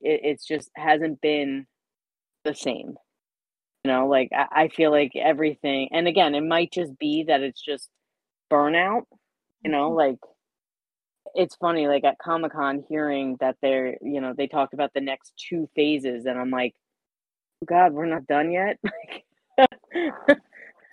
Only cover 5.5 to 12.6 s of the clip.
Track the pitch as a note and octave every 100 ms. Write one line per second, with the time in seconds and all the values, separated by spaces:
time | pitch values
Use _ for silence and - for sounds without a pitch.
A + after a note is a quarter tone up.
5.5 | C#3+ D3 C#3 C3 E3 F3 E3+ D#3+ C#3+ D#3+
6.5 | E3 E3+ F3+ D#3+ C3 D3+ D3+ D#3+ C#3+ C3+
7.5 | - - C#3 - _ _ _ _ _ _
8.5 | D3 D3 E3 F#3 A#3 - _ _ _ _
9.5 | _ D#3 D3 D3+ E3 C#3 A#2+ - _ _
10.5 | _ _ _ _ _ _ _ - - F3
11.5 | - F3 E3 C#3+ C#3+ C#3+ C3+ E3+ E3 D#3
12.5 | D#3